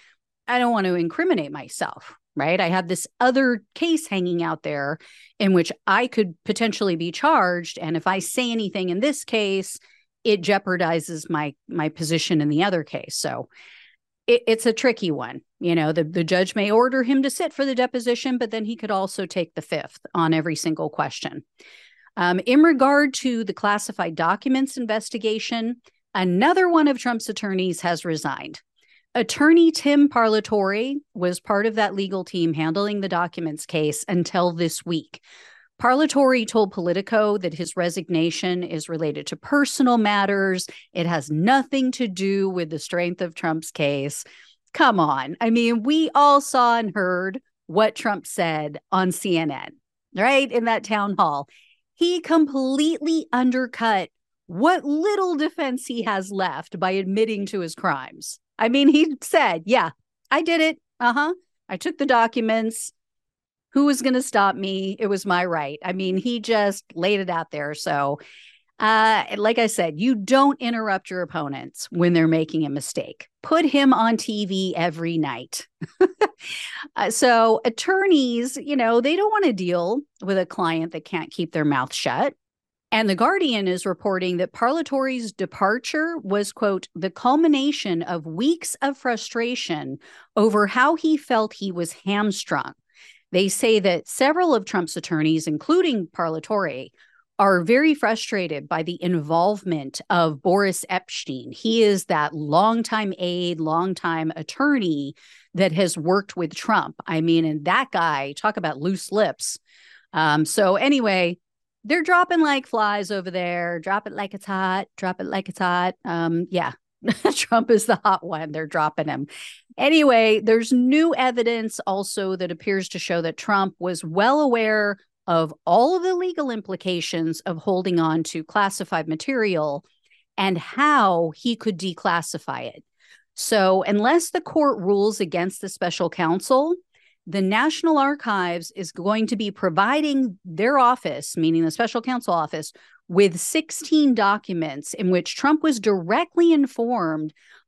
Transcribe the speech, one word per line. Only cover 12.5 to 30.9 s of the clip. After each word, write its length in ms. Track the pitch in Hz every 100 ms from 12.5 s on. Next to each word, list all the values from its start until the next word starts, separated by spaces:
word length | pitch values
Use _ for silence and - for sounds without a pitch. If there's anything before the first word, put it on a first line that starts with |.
| 151
other 180 | 202 175
case." 320 | 147 - -
So 340 | - 147 123 - - - - - _ _ _ -
it, 160 | 240 240
it's 180 | 226 240
a 60 |
tricky 400 | 220 254 226 175
one. 300 | 139 120 - - -
You 140 | 175
know, 180 | 170 156
the, 120 | 160
the 200 | 156 175
judge 300 | 165 180 185
may 160 | 214 202
order 320 | 220 247 262
him 180 | 240 269
to 80 | 269
sit 200 | - 320
for 120 | -
the 100 | 277
deposition, 600 | 247 247 247 240 240 262 247
but 140 | 226
then 160 | 220 214
he 100 | 233
could 140 | 214
also 340 | 196 190 -
take 300 | 180 185 165
the 80 | -
fifth 360 | - 156 - - -
on 200 | 170 160
every 220 | 160 165 156
single 340 | 165 156 156
question. 520 | - 143 - 147 143 - _ - - _ _ _ -
Um, 200 | 175 180
in 180 | 220 277
regard 520 | 330 269 269 285 294
to 300 | - 262 233
the 100 | 208
classified 600 | - 208 208 - 202 170
documents 640 | 160 165 202 262 262 269 262
investigation, 1040 | 226 220 - 233 214 214 - 233 226 247 _ _ _
another 540 | 190 185 180 285 370 359
one 180 | 330 294
of 120 | 254
Trump's 320 | 247 226 -
attorneys 500 | 202 202 190 185 165
has 240 | 175 165
resigned. 560 | 175 156 147 131 - - _ _ _ _ _
Attorney 560 | 247 233 - 302 339 330
Tim 400 | - 285 285 285
Parlatore 840 | 247 226 214 - 214 190 208 254